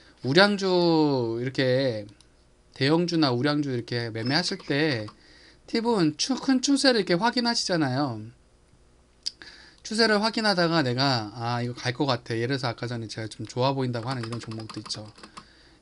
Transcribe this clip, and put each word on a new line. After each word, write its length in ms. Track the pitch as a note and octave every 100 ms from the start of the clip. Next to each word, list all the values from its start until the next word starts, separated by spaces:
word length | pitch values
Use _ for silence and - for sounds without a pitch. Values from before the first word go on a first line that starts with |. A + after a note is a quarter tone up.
| - -
우량주, 1160 | B2 D#3+ G#3 G3+ F#3+ F3+ E3+ D#3+ D3+ C3+ A#2 A#2
이렇게 640 | B2+ B2+ B2+ B2+ C3+ G#2+ G#2 - _ _ _ _ _
대형주나 580 | - C3+ E3 F3 E3 C#3+
우량주 400 | A#2+ C#3+ D3 C#3+
이렇게 380 | B2 A2+ A#2+ A#2
매매하실 500 | A2+ A#2+ D#3 F3+ G3 -
때 400 | C#3+ D#3 A#2 G#2+ - - - - - -
팁은 500 | A#3 A3+ G#3+ D#3 D3+
추-, 180 | - B3
큰 260 | - B3+
추세를 380 | C4+ C#4 C#4 A#3
이렇게 140 | F#3
확인하시잖아요. 1080 | F3 A#3 A#3+ A#3 A#3 - E3+ C3+ B2+ C#3+ A2 A2 - _ _ _ _ _ _ _ _ - - - - - -
추세를 400 | - A3 A3+ G#3
확인하다가 580 | G3 A3+ G#3+ F3+ E3+ E3
내가, 500 | B2+ B2 C#3 B2 G#2 A#2+
아, 260 | A#2 A#2+
이거 120 | A#2+
갈 200 | A#2+ B2+
것 120 | B2 C#3
같아. 300 | A#2+ - A2+
예를 120 | A#2+
들어서 200 | C3+ B2
아까 200 | A2+ A#2+
전에 200 | A#2+ A2
제가 200 | - A2
좀 180 | - G#2+
좋아 280 | B2 C3
보인다고 360 | C3+ C3 A#2 A2+
하는 160 | C3 A2+
이런 140 | A#2
종목도 400 | A2+ A2 A2 A2
있죠. 300 | - A2 G#2+ - - - - - - -